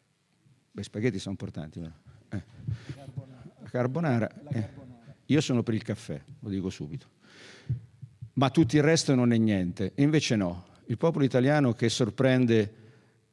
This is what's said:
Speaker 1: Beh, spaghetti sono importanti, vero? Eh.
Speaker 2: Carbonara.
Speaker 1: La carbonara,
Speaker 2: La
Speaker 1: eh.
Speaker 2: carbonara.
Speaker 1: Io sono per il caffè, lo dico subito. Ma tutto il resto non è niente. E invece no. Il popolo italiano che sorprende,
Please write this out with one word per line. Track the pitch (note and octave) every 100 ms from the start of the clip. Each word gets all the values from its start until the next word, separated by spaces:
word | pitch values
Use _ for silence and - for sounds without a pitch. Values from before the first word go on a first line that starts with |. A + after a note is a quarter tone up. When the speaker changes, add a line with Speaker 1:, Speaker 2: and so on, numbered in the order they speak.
| _ _ _ _ _ _ _
Speaker 1:
Beh, | -
spaghetti | G2+ G#2+ A#2+ F#2+
sono | F#2+
importanti, | G2 G2 - D#2 -
vero? | D#2+ D#2+ - - -
Eh. | G2+ - - - - -
Speaker 2:
Carbonara. | C3+ C#3 - - - E3 -
Speaker 1:
La | -
carbonara, | B2+ B2+ D#3+ E3 A#2+ A2 -
Speaker 2:
La | D3
Speaker 1:
eh. | A2
Speaker 2:
carbonara. | G#2 - - - - -
Speaker 1:
Io | - C#3+
sono | D3 B2
per | A2
il | G#2+
caffè, | - G#2 - D2 - -
lo | G#2+
dico | G2 F#2
subito. | - D2+ C#3 - _ - - - - - - - _ - _ -
Ma | - C3+
tutto | - C3 D3+
il |
resto | D3 E3 -
non | C3 A#2+
è | A#2
niente. | A2 G2+ F2+ F2+ F#2+
E | -
invece | D3 D3+ - A2+
no. | F2+ F2+ - -
Il | - A#2
popolo | E3 D#3+
italiano | C3+ C3 C3 D3 C3
che | A2+ A#2
sorprende, | - A2+ - C3 B2+ B2 A2+ G#2 - - - _ _ _